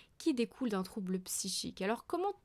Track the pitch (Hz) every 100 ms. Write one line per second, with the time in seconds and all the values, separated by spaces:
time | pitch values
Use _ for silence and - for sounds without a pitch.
0 | - - 330 247 226 - 247 196 185 226
1 | 185 185 185 - 190 - - - 190 226
2 | - 339 392 392